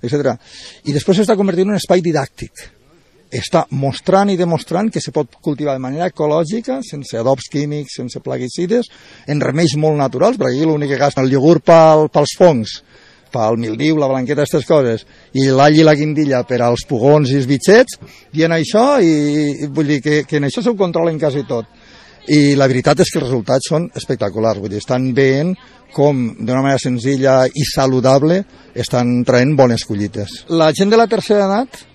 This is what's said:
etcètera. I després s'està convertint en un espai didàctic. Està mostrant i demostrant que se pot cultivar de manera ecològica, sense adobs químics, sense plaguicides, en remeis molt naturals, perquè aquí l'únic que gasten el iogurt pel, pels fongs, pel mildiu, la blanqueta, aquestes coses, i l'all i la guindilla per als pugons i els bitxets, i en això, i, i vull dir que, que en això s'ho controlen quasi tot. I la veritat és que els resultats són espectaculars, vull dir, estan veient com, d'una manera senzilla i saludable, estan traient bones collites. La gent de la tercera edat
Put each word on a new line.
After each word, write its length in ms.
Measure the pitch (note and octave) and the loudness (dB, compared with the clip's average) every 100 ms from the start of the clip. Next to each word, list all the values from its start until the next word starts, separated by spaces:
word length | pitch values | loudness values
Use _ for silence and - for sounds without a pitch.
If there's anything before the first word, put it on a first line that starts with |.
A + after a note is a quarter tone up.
etcètera. 340 | B2 C#3+ C3+ A2+ _ - - - | -4 -2 -2 -4 _ -20 -20 -14
I 120 | - C#3+ | -4 -4
després 220 | - F#3 | 0 0
s'està 200 | G#3+ A3 | 2 0
convertint 300 | G3 F3 F#3+ | 0 0 -2
en 60 | G3+ | -2
un 40 | |
espai 240 | - F3+ | 0 0
didàctic. 640 | F3 D3+ C3+ _ - - - _ _ _ _ _ _ | 0 -2 -4 _ -18 -18 -20 _ _ _ _ _ _
Està 300 | - - E3+ - | -10 -2 -2 -2
mostrant 580 | C3+ C3+ A#2+ - F#3+ G3+ | -4 -6 -6 -2 0 0
i 80 | F#3+ | -2
demostrant 540 | F3 D#3+ - E3+ A3 | -2 -2 -4 -4 -4
que 100 | F3 | -6
se 100 | - D3 | -6 -6
pot 240 | C#3+ _ | -6 _
cultivar 320 | - C#3+ D3 | -8 -6 -4
de 80 | C3+ | -4
manera 300 | B2+ C#3+ F3+ | -6 -6 -6
ecològica, 720 | - D3+ D3+ D#3+ A3 A#3 C4+ | -4 -2 -2 -2 -6 -6 -10
sense 340 | B3+ D3 C3 A2+ | -10 -14 -10 -4
adobs 300 | A2+ C3+ - | -2 -2 -4
químics, 460 | C#3+ D3 D3 C#3 - | -6 -6 -6 -10 -12
sense 220 | B2 C3+ | -12 -12
plaguicides, 680 | - C3 B2+ - F3+ A#3 A#3 - - - - | -10 -8 -8 -6 -2 -2 -2 -12 -20 -20 -6
en 140 | D3 | -2
remeis 360 | B2+ C3+ E3+ C#3+ | -2 0 0 0
molt 180 | D#3 D3+ | 0 0
naturals, 400 | C3+ B2+ F#3 B3 | -2 0 0 0
perquè 200 | C3 B2+ | -2 0
aquí 100 | D#3+ | 0
l'únic 240 | D3+ D3 | 0 -2
que 100 | C3+ | 0
gasten 240 | C#3+ C3+ C3 | 0 0 0
el 80 | |
iogurt 300 | C3+ C#3 E3 - | 2 4 4 6
pel, 460 | E3 D#3+ D#3 D#3 | 8 8 6 2
pels 220 | E3+ D3 - | 0 -2 4
fongs, 440 | F3+ C#3 G#2+ - _ _ _ _ _ | 4 4 -4 -12 _ _ _ _ _
pel 240 | B2 A2 A2+ | -2 0 0
mildiu, 400 | A#2 A2 D3+ D#3 | -4 -2 0 0
la 100 | C#3 | 0
blanqueta, 320 | C3+ B2+ C#3+ | -2 -2 -2
aquestes 240 | D3 E3 - | 0 -2 2
coses, 380 | D#3+ B2+ A2+ - _ _ | 2 2 -2 -8 _ _
i 140 | B2+ C3+ | -2 2
l'all 300 | C3 C#3+ D3+ | 4 6 6
i 60 | D#3+ | 6
la 100 | D3+ | 4
guindilla 460 | D3+ D3 D3 C3 B2 | 0 -2 -2 -2 -2
per 140 | B2 | -2
als 220 | A#2+ A#2 - | 0 -2 -4
pugons 460 | B2+ B2+ D3+ C#3 | 0 4 4 2
i 80 | C#3 | 0
els 80 | B2+ | 0
bitxets, 480 | C3+ - G#3 B3+ - - - _ D3+ | -2 4 4 4 -2 -20 -20 _ -2
i 80 | E3 | 0
en 80 | |
això, 300 | E3 D3+ G#3 B3+ C#4+ | 0 0 0 2 2
i, 640 | F3 D#3 D3 D3 D3 C#3 D3 | 2 2 0 -2 -2 -4 -6
i 40 | |
vull 160 | C#3 D3 | -4 -2
dir 120 | D3 D3+ | -2 0
que, 140 | D3+ C#3 | -2 0
que 80 | D3+ | -2
en 80 | C#3+ | -2
això 160 | - | -2
s'ho 140 | A3+ A3 | -4 -2
controlen 400 | F#3 E3 E3 D#3 | -2 -2 -2 -2
quasi 240 | D3 C#3 C3 | -4 -4 -6
tot. 160 | B2 G#2+ _ _ - - - - | -8 -8 _ _ -20 -20 -20 0
I 240 | D3+ C#3+ C#3 | 2 4 4
la 120 | C3+ | 2
veritat 320 | B2+ B2+ C#3+ | 2 0 2
és 80 | F3+ | 0
que 80 | E3 | 0
els 60 | C3+ | -4
resultats 460 | B2+ G#2 C3 - | -4 0 -2 0
són 160 | D#3+ E3+ - | -4 -4 -10
espectaculars, 640 | - B2+ G#2 G2 A2+ G#2 | -8 -6 -4 -2 -2 -2
vull 80 | G2+ | -6
dir, 120 | G2+ | -8
estan 260 | - B2+ C3 B2 | -4 -4 -2 0
veient 380 | C3+ C3+ E3 F#3 - - _ | 2 2 -2 -6 -12 -20 _
com, 280 | - C#3+ C#3 A#2+ - | 0 0 2 -2 -6
d'una 240 | A2+ B2+ | -4 -2
manera 200 | C3+ C3+ | 0 -2
senzilla 580 | C#3 B2+ A#2 C#3 C3+ C3 C3 | -2 -4 -2 0 2 4 2
i 160 | - C#3 | -2 -6
saludable, 800 | - C3+ B2+ B2+ C3+ D3+ F3+ G3 - - - | -2 0 2 4 4 4 0 -4 -16 -18 -10
estan 460 | A#2+ B2+ A#2+ B2 B2 | -4 -2 0 0 2
traient 320 | B2 B2+ D3+ | 2 2 4
bones 300 | B2+ A2+ - | 2 2 -4
collites. 540 | G2+ G2+ G#2 G2+ - - | -6 -6 -6 -12 -12 -6
La 160 | E3 D#3+ D#3 | 0 2 2
gent 160 | G3 | 2
de 80 | A3 | 2
la 80 | A3+ | 2
tercera 400 | A3 - G#3 G3 | 0 0 0 0
edat 320 | G3 C4 - - | -2 -4 -10 -20